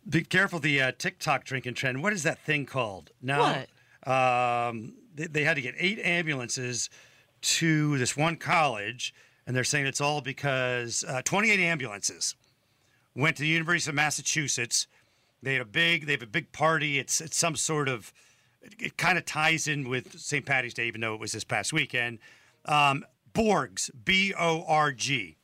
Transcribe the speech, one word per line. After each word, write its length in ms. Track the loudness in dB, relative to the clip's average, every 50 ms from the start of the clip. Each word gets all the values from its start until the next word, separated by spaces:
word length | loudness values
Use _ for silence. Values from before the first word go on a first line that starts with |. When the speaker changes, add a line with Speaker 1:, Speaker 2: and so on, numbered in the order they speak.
| _
Speaker 1:
Be 140 | 0 0 0
careful 380 | 0 2 2 2 2 2 0 -2
the, 200 | 0 2 2 4
uh, 120 | 2 2
TikTok 540 | 0 _ -6 -6 -6 _ -2 0 0 0 -2
drinking 280 | -4 -8 -6 -6 -6 -6
trend. 300 | -2 -2 -2 -2 0 -2
What 100 | -2 -2
is 80 | 0
that 160 | -2 -2 -2
thing 300 | -2 -2 -2 -2 -2 -2
called? 420 | -4 -4 -4 -4 -4 -6 -10 -16 -20 _ _ -4
Now, 420 | -2 2 4 4 2 2 -2 -6 -10 _ _ _ _ _ _ -2
Speaker 2:
What? 20 |
Speaker 1:
um, 840 | 0 2 4 4 4 4 4 2 2 2 2 0 -2 -4 -6 -10 -12 -16 -18 -20 _ -10
they, 100 | -10 -10
they 180 | -4 -2 0 2
had 120 | 2 0
to 80 | 0 -2
get 100 | -6 -4 -2
eight 180 | 0 0 0
ambulances 960 | 0 -2 0 0 0 0 -2 -2 -4 -4 -4 -4 -4 -4 -4 -4 -4 -6 -6 -8 -18 -20 -20 _ _ _ _ _ _
to 560 | -2 0 0 2 4 4 4 4 4 2 2
this 180 | 2 0 0 0
one 200 | 2 0 0 0
college, 800 | -2 -2 2 2 4 4 2 0 -2 -6 -8 -8 -8 -8 -10 -10 -12 -20 _ _ _ _
and 80 | -4 -2
they're 80 | -2 0
saying 240 | 0 0 0 0
it's 120 | -2 -2 0
all 220 | 0 0 0 0
because, 840 | -4 -6 -10 -4 -2 0 0 0 0 0 -2 -2 -4 -4 -4 -6 -4
uh, 160 | -4 -4 -2 -2
twenty-eight 360 | 0 0 2 4 4 4 4
ambulances 760 | 2 2 0 -2 -4 -8 -8 -6 -6 -6 -4 -4 -6 -6 -6 _ _ _ _ _ _ _ _ _ _ _ _ _ _ _ _
went 220 | 0 0 0 2
to 40 | 0
the 60 | 0
University 420 | 0 2 0 2 2 0 0 0 -2
of 60 | 0
Massachusetts. 920 | 0 0 0 0 -2 -2 -2 -2 -2 0 -2 -2 -2 -2 0 0 -2 -2 _ _ _ _ _ _ _ _ _ _ _
They 120 | -4 -2 -2
had 80 | -2 -2
a 20 |
big, 400 | -2 0 2 4 4 2 0 0
they 60 | -2
have 100 | -4 -4
a 60 | -4
big 240 | -4 -4 -4 -4 _
party. 480 | -4 0 2 2 2 2 0 0 0 -2
It's, 200 | -2 0 -2 -2
it's 160 | -2 -2 -2
some 200 | 0 0 0 0
sort 340 | 0 -2 0 0 0 0 0
of, 240 | -2 -4 -6 -14 _ _ _ _ _ _ _ _ _ _
it, 140 | -20 -20 -18 -10
it 180 | -10 -8 -4
kinda 240 | 0 2 2 2 2
ties 460 | 0 -2 -2 2 2 4 4 2 2
in 220 | -2 -2 -2 -2 -2
with 300 | -2 -4 -4 -6 -18 -14
Saint 260 | -6 -4 -4 -4 0
Patty's 300 | 0 0 0 0 -2 -4
Day, 100 | -4 -4
even 160 | -4 -4 -4
though 140 | -4 -4 -4
it 40 | -4
was 120 | -6 -6
this 120 | -6 -6 -6
past 300 | _ -2 -2 -2 0 0
weekend. 460 | 0 -2 0 -2 -2 -2 -2 -6 -10 -16 -20 -20 _ _ _ _ _ _
Um, 380 | 0 4 6 6 6 4 2 -4 -10 _ _ _ _ _
Borgs, 560 | 2 4 4 4 4 2 -2 -4 -6 -6 -6 -8 -8 0
B 320 | 2 4 4 4 2 0
O 280 | 0 2 2 2 0 0
R 240 | 2 4 4 4 2
G. 440 | 2 -2 -2 -2 0 -2 -2 -6 -12 _